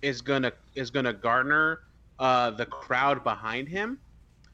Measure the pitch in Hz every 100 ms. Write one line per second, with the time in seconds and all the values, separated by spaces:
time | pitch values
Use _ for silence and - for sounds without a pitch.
0 | 143 123 123 139 123 - _ 135 120 139
1 | 123 101 117 123 131 151 156 160 - _
2 | - - 131 127 120 107 117 - - 127
3 | 139 135 117 104 110 120 143 185 214 269
4 | - - - _ _